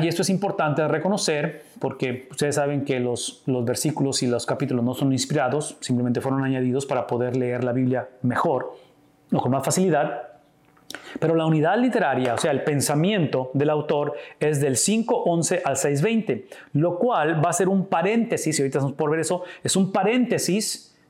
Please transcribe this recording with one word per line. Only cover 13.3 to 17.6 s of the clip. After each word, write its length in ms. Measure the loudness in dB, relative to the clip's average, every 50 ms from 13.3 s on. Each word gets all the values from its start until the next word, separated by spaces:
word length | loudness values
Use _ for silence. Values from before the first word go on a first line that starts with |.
| 0 -2 -2 -2 0
del 160 | 0 2 2
autor 440 | 2 0 0 0 0 0 0 -2 -4 -6 -10 -14 -6 -2
es 200 | 0 0 2 2
del 160 | 2 2 2
cinco 460 | 2 2 2 2 0 0 0 0 0 2
once 400 | 2 2 2 2 0 0 -2 0
al 120 | -2 -2
seis 260 | 0 0 0 2 2 2
veinte, 460 | 2 2 2 0 0 -2 -4 -6 -10 -18 -20 -10 -4 0
lo 260 | 2 2 2 4 4
cual 420 | 2 4 4 2 2 2 2 2
va 100 | 2 2
a 20 | 2
ser 160 | 2